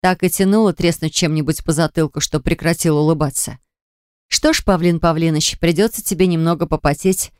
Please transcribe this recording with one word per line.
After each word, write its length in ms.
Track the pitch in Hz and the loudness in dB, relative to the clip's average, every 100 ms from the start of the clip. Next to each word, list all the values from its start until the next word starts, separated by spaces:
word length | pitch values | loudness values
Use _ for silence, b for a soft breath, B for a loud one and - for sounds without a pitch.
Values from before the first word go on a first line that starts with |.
Так 220 | 185 180 | 0 0
и 60 | 185 | -2
тянуло 440 | - 190 208 214 | 0 2 4 2
треснуть 400 | 170 175 160 160 | 2 -2 0 -4
чем-нибудь 500 | - 165 156 147 156 - | -2 0 0 -2 -4 -2
по 80 | |
затылку, 480 | 151 156 - 151 - | 0 0 0 -2 -2
чтоб 220 | - 151 | -4 -4
прекратил 540 | - 170 165 170 170 151 | -4 -2 -2 0 0 2
улыбаться. 600 | 151 160 147 - - 131 _ _ _ _ _ _ _ | 2 0 -2 -4 -8 -10 _ _ _ _ _ _ _
Что 260 | - 302 | 0 2
ж, 100 | 320 | 2
Павлин 360 | - 180 175 165 | 0 2 2 2
Павлиныч, 600 | 170 160 165 151 - - | 0 2 0 0 -2 -2
придётся 440 | 165 165 220 - | 0 2 0 -2
тебе 240 | - 165 185 | -8 0 2
немного 400 | 165 165 170 165 | 2 0 0 -2
попотеть 680 | 156 147 147 190 190 - | 0 0 0 0 -2 -4